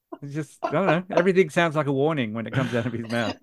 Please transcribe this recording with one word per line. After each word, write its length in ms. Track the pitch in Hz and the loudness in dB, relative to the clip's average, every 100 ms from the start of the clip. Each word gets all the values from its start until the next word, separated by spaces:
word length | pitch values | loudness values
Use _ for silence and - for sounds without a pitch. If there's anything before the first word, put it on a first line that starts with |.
| _ - | _ -16
It's 140 | 143 | -10
just, 240 | 143 147 - | -8 -8 -6
I 60 | - | -2
don't 140 | 147 190 | 0 2
know. 300 | 160 185 175 | 0 0 0
Everything 320 | 185 180 165 | 2 4 4
sounds 280 | 175 170 151 | 4 2 2
like 100 | 143 | 0
a 60 | |
warning 420 | 135 151 156 113 | 2 2 2 -2
when 120 | 113 110 | -4 -4
it 60 | |
comes 220 | 135 120 | -2 0
out 120 | 120 120 | 0 -2
of 60 | |
his 160 | 117 113 | -6 -4
mouth. 280 | 117 107 - | -2 -2 4